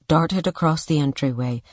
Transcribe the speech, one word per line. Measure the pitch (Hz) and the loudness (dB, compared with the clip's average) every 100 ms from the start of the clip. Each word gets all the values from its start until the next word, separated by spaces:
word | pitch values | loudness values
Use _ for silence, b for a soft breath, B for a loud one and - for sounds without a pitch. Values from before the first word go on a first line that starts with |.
| - | 0
darted | 160 165 190 185 | 2 2 0 -2
across | 175 170 160 - | 0 0 0 0
the | 156 | 0
entryway, | 143 135 139 120 123 120 b | 0 0 -2 -2 -4 -4 b